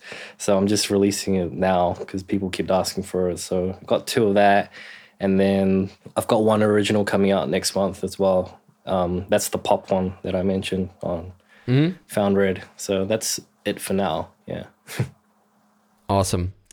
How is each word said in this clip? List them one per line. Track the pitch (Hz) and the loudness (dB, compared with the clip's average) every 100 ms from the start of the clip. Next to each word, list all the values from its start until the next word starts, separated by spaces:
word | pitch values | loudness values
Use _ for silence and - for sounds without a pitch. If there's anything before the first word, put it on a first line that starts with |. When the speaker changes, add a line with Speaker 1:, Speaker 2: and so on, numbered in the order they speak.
| - - - - | -16 -18 -18 -6
Speaker 1:
So | - 98 | 0 2
I'm | 101 | 2
just | 104 - | 2 0
releasing | 101 98 98 - | 2 2 0 -2
it | 95 87 | -2 -2
now | - 92 90 87 92 - | -2 0 2 0 -2 -8
'cause | 98 | -10
people | 92 101 95 | -4 -4 -2
keep | 90 87 | -4 0
asking | 92 90 - | 0 0 -6
for | 95 92 92 | -4 -2 -2
it. | 82 | -4
So | - 92 90 92 | -4 -2 -2 -6
I've | - | -2
got | 117 - | -2 -2
two | - 107 | 0 2
of | 101 | 6
that, | 101 101 90 - - - - - | 6 4 2 -8 -20 -20 -20 -4
and | 98 95 | 0 2
then | 98 98 98 95 101 - - - | 4 4 2 2 0 -6 -10 -6
I've | - | 0
got | 117 | 2
one | 110 107 | 4 4
original | 107 104 101 107 | 4 4 4 2
coming | 101 101 98 | 2 2 2
out | 98 69 | 2 0
next | 92 - 95 | -2 -2 -2
month | 98 95 | -2 -2
as | 95 - | -6 0
well. | 95 92 92 - _ _ - | 2 2 0 -8 _ _ -4
Um, | 92 87 90 92 | -2 0 -2 0
that's | 104 - | 0 0
the | 95 | -2
pop | - 101 - | 0 0 0
one | 95 92 95 | -2 -2 -6
that | 92 | -6
I | 92 | -2
mentioned | 95 95 - 95 90 - | 0 -2 -2 -4 -6 -6
on | - 85 90 - _ - - | -8 -6 -10 -18 _ -10 0
Speaker 2:
Mm-hmm. | 127 160 180 - | 2 2 -2 -6
Speaker 1:
Found | - 101 98 | 0 2 4
Red. | 98 92 - - | 2 0 -8 -10
So | - 95 | -4 -2
that's | 95 110 - - - _ | 0 -2 -2 -8 -10 _
it | - 95 | -6 -6
for | - | -2
now. | 98 95 80 - _ - | -2 0 -2 -6 _ -12
Yeah. | - - _ - | -10 -12 _ -10
<laughs> | - - - _ _ _ _ _ _ _ _ - | -6 -6 -8 _ _ _ _ _ _ _ _ -2
Speaker 2:
Awesome. | 98 95 92 90 - _ | 0 0 -2 -4 -8 _